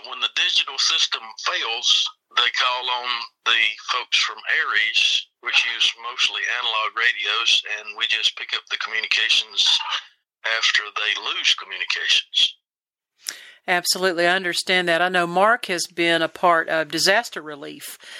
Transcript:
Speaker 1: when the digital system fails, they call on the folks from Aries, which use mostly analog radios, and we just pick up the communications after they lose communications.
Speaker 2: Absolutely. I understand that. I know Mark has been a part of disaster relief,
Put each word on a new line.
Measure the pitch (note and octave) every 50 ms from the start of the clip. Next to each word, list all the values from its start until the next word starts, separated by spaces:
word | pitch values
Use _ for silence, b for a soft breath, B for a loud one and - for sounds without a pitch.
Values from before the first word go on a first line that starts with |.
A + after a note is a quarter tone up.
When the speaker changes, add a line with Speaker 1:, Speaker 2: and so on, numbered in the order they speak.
| A2 B2
Speaker 1:
when | B2+ B2
the | A#2+ A2 -
digital | D3+ E3+ F3+ E3+ - - C#3 C3+ C3+
system | - - E3 E3 - - - C3 A2+ A2+ A2 - -
fails, | - F3+ F3 D3 A2+ A2+ A#2+ B2 - - - - - - _ _ _ -
they | A#2 A#2+ A#2+ -
call | - B2+ B2+ B2 B2+ B2+ B2+
on | B2 B2 B2 B2 B2 A#2 A#2 - _ _ -
the | A2+ A2+ A#2 A2 G#2+ G#2 - - -
folks | - B2 B2 - -
from | - - - A2 G#2+ - -
Aries, | B2+ D#3 D#3 C3+ G#2+ G#2 A2 A2 A2 - - - - - - _ _ _
which | - A#2+ - - - A#2 A#2
use | A2+ A2+ A2 A2 A2+
mostly | A2+ A#2+ B2 - - G#2 G2+ G#2 G2 G#2 A#2
analog | B2 B2 A#2 A2 A2 A2 G#2+ -
radios, | A2 A#2 A#2+ - - G2+ G2+ G#2+ A2+ A#2 A2+ - A2 - G#2 G#2+
and | G#2+ G#2+ G#2+ G#2
we | A2 A#2
just | A2+ A2+ A2 G#2+ - -
pick | - B2 - G#2+
up | G#2 - -
the | - -
communications | - A2 A2 A2 A2 G#2+ - A2+ A2 A2+ - - A2 A2 G2+ G2 - - - - B B B B B B B B B _ _ _ - A2 A2+
after | A2+ - - - B2+ G#2+ G#2 -
they | G#2+ G#2 G#2+ G2+ G2
lose | G#2+ C3+ E3 F#3 E3 - -
communications. | - F#2+ F#2+ - F#3 - - - G#3+ - - - - - - - - - - - _ _ _ _ _ _ _ _ _ _ _ _ B B B B B B B B B B
Speaker 2:
Absolutely. | - F3+ F3 F3 - - F#3 F3+ F#3+ F3 E3 F3
I | F3 F3+
understand | F#3+ F#3 F3 E3+ - - - F#3 F3+ F3+
that. | F3 E3 E3 F3
I | F#3
know | F#3 F3+ F3
Mark | E3+ F3 F3+ G3 A3 A#3 A#3+ -
has | - F#3 E3+ D#3+
been | - E3+ F3 E3+ E3+ E3+ E3 E3
a |
part | D#3 - - - F3 E3+ D#3+ -
of | - D#3+ D#3+ D#3 D3
disaster | D3+ D#3+ D3+ F#3+ G3 A3+ A#3+ - - F#3 D3+
relief, | D3+ D3 C#3 D3+ D#3 D3+ C#3 - - - - B B B